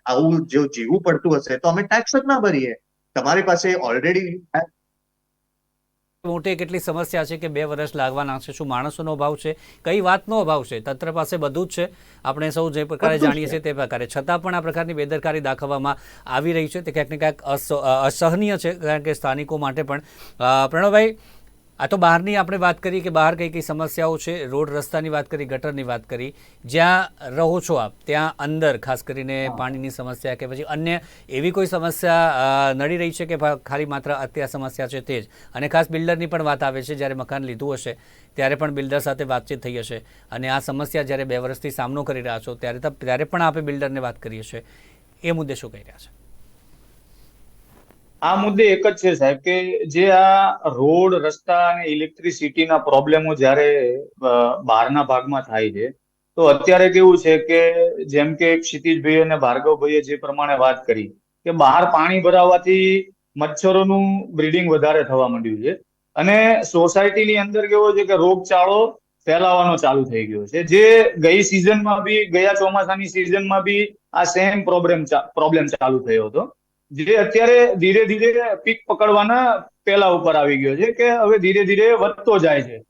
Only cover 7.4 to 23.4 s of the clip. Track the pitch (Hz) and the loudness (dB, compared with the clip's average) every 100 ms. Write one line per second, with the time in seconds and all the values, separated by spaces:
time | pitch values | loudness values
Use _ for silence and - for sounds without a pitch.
7.4 | 160 143 151 147 151 147 131 135 143 131 | -8 -6 -6 -6 -8 -4 -4 -4 -6 -8
8.4 | - 135 147 123 143 147 160 151 147 151 | -12 -12 -8 -6 -6 -8 -8 -4 -4 -4
9.4 | 156 156 - _ 170 196 180 190 208 220 | -8 -10 -16 _ -4 -2 0 -2 -2 -4
10.4 | 170 151 120 117 110 135 165 165 156 175 | -2 -4 -4 -10 -10 -10 -8 -6 -6 -4
11.4 | 147 139 185 - 175 - - _ 131 139 | -4 -4 -6 -6 -8 -8 -20 _ -8 -4
12.4 | 156 151 165 147 151 151 160 156 151 147 | -4 -2 -4 -4 -8 -2 -2 2 0 0
13.4 | 151 160 151 139 123 120 120 147 139 175 | -6 -6 -6 -6 -6 -6 -6 -8 -4 -4
14.4 | 180 180 160 160 170 156 143 156 160 151 | -4 -6 -6 -6 -8 -6 -6 -4 -4 -4
15.4 | 139 135 143 139 139 139 - - - 131 | -6 -6 -6 -4 -4 -6 -12 -20 -8 -4
16.4 | 156 165 156 180 165 151 135 151 156 147 | -2 -4 -4 -8 -8 -6 -6 -4 -4 -4
17.4 | 143 143 - 143 135 131 135 - 165 175 | -6 -6 -4 -4 0 0 0 0 0 0
18.4 | 208 196 170 180 156 151 147 147 143 135 | -2 -2 -6 -6 -4 -4 -4 -6 -4 -6
19.4 | 147 156 143 131 143 143 - - - - | -6 -6 -6 -6 -6 -8 -10 -20 -20 -4
20.4 | 123 135 135 160 202 208 220 220 - - | 0 2 2 0 2 4 2 -2 -18 -20
21.4 | - _ _ _ 139 196 175 165 190 208 | -20 _ _ _ -4 2 4 4 2 -2
22.4 | 180 190 180 175 190 185 180 160 156 170 | -2 0 -2 0 -2 -2 -2 2 2 0